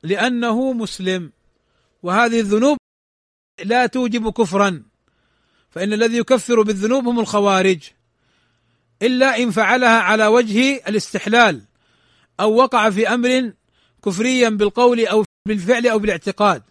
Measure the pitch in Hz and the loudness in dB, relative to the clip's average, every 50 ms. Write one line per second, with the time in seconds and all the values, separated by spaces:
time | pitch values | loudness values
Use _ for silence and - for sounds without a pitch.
0 | - 156 190 202 202 247 247 240 233 240 220 233 262 269 254 233 226 190 - - | -4 -4 -4 -2 -2 -2 -2 -2 -2 -2 -2 -2 -2 -2 -4 -4 -6 -8 -8 -6
1 | 190 185 185 185 175 147 _ _ _ _ _ _ _ _ _ _ _ _ _ _ | -4 -4 -4 -4 -6 -10 _ _ _ _ _ _ _ _ _ _ _ _ _ _
2 | - 175 180 208 240 233 226 233 226 196 202 214 233 285 294 262 _ _ _ _ | -8 -4 0 0 0 2 2 0 0 0 0 2 2 2 0 0 _ _ _ _
3 | _ _ _ _ _ _ _ _ _ _ _ - 175 196 233 247 254 233 - 254 | _ _ _ _ _ _ _ _ _ _ _ -14 -6 -2 0 0 0 0 -2 -2
4 | 254 240 214 240 220 220 - - 226 170 170 202 202 202 185 151 110 _ _ _ | -4 -2 -2 -4 -4 -4 -2 -2 -2 0 2 0 0 0 0 -6 -12 _ _ _
5 | _ _ _ _ _ _ _ _ _ _ _ _ _ _ _ 165 180 208 214 208 | _ _ _ _ _ _ _ _ _ _ _ _ _ _ _ -6 -4 -4 -2 0
6 | 226 226 226 240 226 - 254 240 - - 240 226 214 214 214 190 196 220 247 277 | 0 0 0 -2 0 0 0 0 0 0 0 0 2 0 -2 -4 -2 -2 0 0
7 | 247 240 240 240 226 - - 208 202 202 196 190 185 190 190 160 - - _ _ | 0 -2 -2 -2 -4 -2 -2 0 0 2 2 2 2 2 0 -2 -4 -20 _ _
8 | _ _ _ _ _ _ _ _ _ _ _ _ _ _ _ _ _ _ _ _ | _ _ _ _ _ _ _ _ _ _ _ _ _ _ _ _ _ _ _ _
9 | 196 240 254 254 262 269 247 220 247 240 180 220 220 190 233 254 254 240 226 226 | -2 -2 0 2 2 0 2 0 -2 -2 0 0 0 2 2 2 4 4 2 2
10 | 202 180 214 220 220 214 220 247 247 220 196 220 254 269 277 262 - - 208 214 | 2 0 0 2 2 4 4 2 2 0 0 0 0 0 0 -4 -6 -4 -4 -4
11 | - - - 196 - - 214 240 240 214 165 123 101 _ _ _ _ _ _ _ | -6 -4 -8 -8 -4 0 2 4 4 4 2 -2 -10 _ _ _ _ _ _ _
12 | _ _ _ _ _ _ _ - 190 214 214 226 262 254 - 240 208 220 196 190 | _ _ _ _ _ _ _ -2 -2 0 4 4 2 2 2 0 0 0 0 0
13 | 226 196 220 247 240 247 254 254 262 226 - _ _ _ _ _ _ _ _ _ | -2 0 0 -2 0 0 0 0 -2 -4 -10 _ _ _ _ _ _ _ _ _
14 | - 208 185 175 220 254 262 254 240 226 220 202 208 208 - - 247 247 247 233 | -8 -6 -4 -2 -2 0 2 2 2 2 2 0 -2 -2 0 2 4 4 4 2
15 | 226 196 185 220 214 - _ _ _ 196 214 208 175 180 247 233 233 247 226 214 | 0 0 2 0 0 -2 _ _ _ -6 -4 -4 0 0 0 2 2 0 0 2
16 | 208 214 190 165 - 202 190 - 208 208 180 127 107 _ | 0 -2 -4 -2 -4 -8 -4 0 0 0 0 0 -6 _